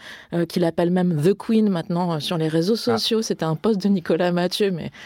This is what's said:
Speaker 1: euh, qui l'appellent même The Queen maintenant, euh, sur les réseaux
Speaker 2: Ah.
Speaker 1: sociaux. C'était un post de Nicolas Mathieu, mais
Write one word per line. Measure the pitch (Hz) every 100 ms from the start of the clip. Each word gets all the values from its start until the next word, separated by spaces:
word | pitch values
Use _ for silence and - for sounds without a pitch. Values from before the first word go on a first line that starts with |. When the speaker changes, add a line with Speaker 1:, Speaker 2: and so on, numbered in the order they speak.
| - - -
Speaker 1:
euh, | 170 165
qui | -
l'appellent | 165 165 175
même | 185 180 156
The | 156
Queen | 202 - 220 214
maintenant, | 175 - 175 180
euh, | 160
sur | 139 175
les | 160
réseaux | 160 175
Speaker 2:
Ah. | 226 - 226
Speaker 1:
sociaux. | - 220
C'était | 220 196 160
un | 160
post | 208 208
de | 202
Nicolas | 196 165 165 180
Mathieu, | 175 180 - 202
mais | 170 - -